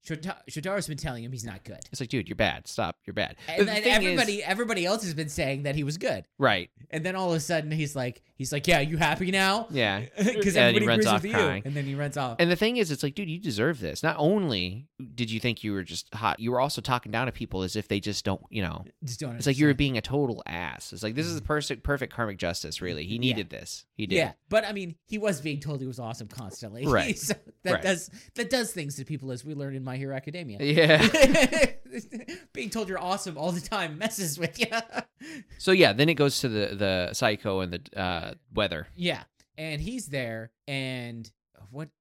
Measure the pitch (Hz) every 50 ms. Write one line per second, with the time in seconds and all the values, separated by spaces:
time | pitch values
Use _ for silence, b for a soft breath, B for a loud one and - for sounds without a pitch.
0 | _ - 160 156 156 185 180 - - - - 160 143 185 196 202 180 - 151 139
1 | - 151 127 120 113 120 131 123 107 117 95 95 _ - 98 - - - - -
2 | 135 113 - 127 95 80 104 87 110 95 67 - - - - - 110 82 - _
3 | _ - 90 - 98 - - - - - 160 180 208 202 214 208 208 202 208 214
4 | 196 185 180 175 247 214 208 202 165 151 190 196 240 214 233 196 170 175 202 226
5 | 214 185 160 147 160 151 - - 160 135 139 135 143 143 139 156 147 139 151 170
6 | - 254 160 98 90 _ _ _ 139 127 104 92 87 - _ _ - - - 160
7 | 160 185 185 190 190 180 170 165 143 - 180 160 151 151 156 156 156 143 143 135
8 | 127 127 120 - _ _ _ _ 135 127 - 147 143 - 175 151 139 147 165 156
9 | 165 151 151 - 180 180 185 196 190 190 196 220 226 - 160 139 120 104 98 98
10 | 117 123 - 202 202 214 254 214 202 202 180 143 123 120 117 113 107 117 117 113
11 | 107 110 107 95 82 101 - 104 98 92 92 95 104 135 143 147 139 135 139 139
12 | 147 147 131 147 135 127 117 - 170 170 180 175 - 220 240 247 214 165 151 131
13 | - 143 131 - 202 170 156 170 202 185 113 98 110 147 170 127 104 80 69 -
14 | - 156 156 - 147 156 196 214 190 160 120 98 90 90 92 113 139 _ _ _
15 | 135 120 131 117 120 113 113 110 - 123 113 - - 107 101 98 92 78 82 82
16 | - _ - 107 110 107 82 - 113 113 123 123 131 143 - - 110 - 131 123
17 | - 113 107 113 127 127 - - 120 101 - 95 95 92 - 107 101 _ 107 101
18 | 92 104 101 - - - 95 92 - - - 110 98 85 80 82 90 - - _
19 | - 135 120 - 156 135 120 113 - 143 139 127 151 151 139 139 147 139 131 113
20 | - - 123 143 147 127 113 95 - - - 85 90 78 62 - - - - 98
21 | 107 110 113 131 156 170 170 156 104 - 151 151 143 - 143 - - - 143 139
22 | 135 - - - 120 107 101 90 - 87 85 - - 76 80 - - 90 85 76
23 | 76 87 107 117 123 127 120 110 98 82 - 55 - - - - - _ _ -
24 | 107 98 - 180 160 104 - _ _ _ 185 220 214 202 214 202 190 170 160 _
25 | _ _ 220 214 202 214 190 143 139 160 147 143 139 147 151 135 131 131 127 117
26 | 123 113 117 - 120 - - - 120 95 - - - 110 98 117 135 147 135 107
27 | 80 - 196 - - - - - _ - - _ _ 185 180 - - 185 190 170
28 | - - B 214 B B B - 240 190 254 254 240 - - 185 156 139 135 -
29 | 135 - 156 135 127 131 127 123 127 147 156 143 143 139 135 135 131 131 127 131
30 | 139 135 135 131 131 - 147 180 175 135 104 101 - 143 147 160 165 151 160 151
31 | - 226 - 320 285 - 285 320 277 254 - 330 294 - - - - 254 - 240
32 | - - - 220 247 - 330 359 - _ _ - 240 214 - 226 214 180 190 180
33 | - 180 190 202 196 190 165 143 151 175 175 180 - - - 208 180 165 151 151
34 | 202 226 226 - 196 165 143 156 170 160 160 - 233 - 220 226 226 - - 233
35 | - _ _ B 247 311 320 285 214 B B B - - 190 190 175 123 101 110
36 | 143 160 165 131 147 143 131 - - 131 113 107 104 - - 98 104 98 95 92
37 | 90 - - - - 113 107 104 - 110 98 95 92 90 87 87 - - - 98
38 | 95 90 90 85 82 - - - _ _ - 110 104 98 87 78 78 - - -
39 | 175 175 151 107 - _ _ _ _ _ _ - 156 160 156 147 156 190 247 262
40 | 214 143 139 139 127 117 113 113 113 113 _ _ _ - 139 135 135 131 127 127
41 | 123 120 117 117 113 - _ _ _ _ _ _ 101 98 120 139 160 151 _ _